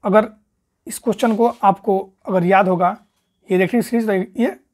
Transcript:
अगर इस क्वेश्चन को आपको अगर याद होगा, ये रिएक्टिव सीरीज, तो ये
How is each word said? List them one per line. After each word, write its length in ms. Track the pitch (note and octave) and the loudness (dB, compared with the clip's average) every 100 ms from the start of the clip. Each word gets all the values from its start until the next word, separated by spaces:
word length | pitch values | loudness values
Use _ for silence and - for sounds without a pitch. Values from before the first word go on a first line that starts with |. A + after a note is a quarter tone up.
अगर 240 | G#3+ G3+ A3 - _ _ _ _ - | 2 2 0 -8 _ _ _ _ -16
इस 120 | - | -8
क्वेश्चन 380 | - A3 A#3 G#3+ | -6 -2 -2 0
को 100 | A#3 - | -2 2
आपको 360 | G3+ F#3+ - F#3+ G3 _ - | 0 0 -2 -4 -4 _ -4
अगर 180 | F#3 | -2
याद 240 | F3 F#3+ F#3+ | 2 2 2
होगा, 280 | F3+ F3+ G#3+ _ _ _ _ _ | 0 -2 -4 _ _ _ _ _
ये 80 | F#3 | -2
रिएक्टिव 260 | F#3+ A#3+ | 0 0
सीरीज, 240 | - A#3 A3 | -2 -2 -2
तो 340 | F#3+ G#3+ - | -2 -4 -4
ये 160 | C#4 - _ | -4 -4 _